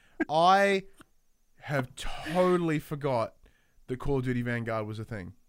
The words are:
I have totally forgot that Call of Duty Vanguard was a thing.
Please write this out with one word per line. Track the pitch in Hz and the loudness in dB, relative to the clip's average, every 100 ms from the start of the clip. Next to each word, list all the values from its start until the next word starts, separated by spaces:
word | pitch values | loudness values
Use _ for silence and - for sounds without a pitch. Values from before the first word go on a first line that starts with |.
| _ - 320 | _ -8 -2
I | 156 175 196 202 196 - - - _ _ _ _ _ | 4 6 6 4 0 -4 -20 -20 _ _ _ _ _
have | - 143 123 - | -4 -4 -4 -6
totally | - - - 170 180 180 170 151 | -6 -6 -4 2 4 4 2 -2
forgot | - 147 143 123 110 - - _ _ _ - | -4 -6 -2 -2 -2 -8 -20 _ _ _ -10
that | 127 | -6
Call | 147 139 | -2 0
of | 127 | 0
Duty | 120 | -2
Vanguard | 120 120 113 113 107 | -2 -4 -4 -4 -6
was | 110 | -8
a | 110 | -10
thing. | 110 90 - | -10 -12 -16